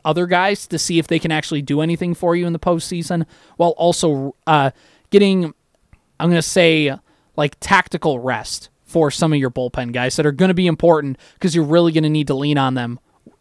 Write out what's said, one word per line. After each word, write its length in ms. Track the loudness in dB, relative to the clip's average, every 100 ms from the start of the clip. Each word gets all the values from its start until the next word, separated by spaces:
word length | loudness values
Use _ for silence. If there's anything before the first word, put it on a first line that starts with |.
other 220 | -2 0 0
guys 420 | 2 0 -2 -6
to 100 | -6
see 220 | -2 -2
if 80 | 0
they 100 | -2
can 140 | -2
actually 280 | -4 -4 -6
do 200 | -2 -2
anything 340 | 0 -2 -4
for 220 | -2 0 0
you 100 | -2
in 60 |
the 80 | -2
postseason, 640 | -2 -2 -2 -8 -4 -4 -4 _ _ -2
while 140 | 0
also, 640 | 2 0 2 0 0 -4 -6 0
uh, 240 | 2 2 -4 _ _ 2
getting, 420 | 4 4 2 -2 -8 _ _ _ _ _ -4
I'm 80 | 0
gonna 100 | 0
say, 560 | 0 2 4 4 0 -4 _ _ _ -4
like, 200 | -4 -4
tactical 640 | 0 2 2 -4 -2 -2
rest 500 | -4 -6 -8 -14 -14 _
for 260 | _ 0 0
some 220 | 2 0
of 80 | 2
your 100 | 0
bullpen 420 | -4 -6 -6 -6
guys 220 | -4 -4
that 100 | 0
are 60 | -2
gonna 220 | 2 2
be 140 | 2 0
important 500 | 2 4 2 0 -10 -14 -6
'cause 160 | -2 0
you're 80 |
really 260 | 2 4 4
gonna 180 | 2 0
need 200 | 0 -2
to 60 |
lean 240 | -2 0 0
on 160 | 0
them 260 | -2 -6 -10 _ _ -20 -4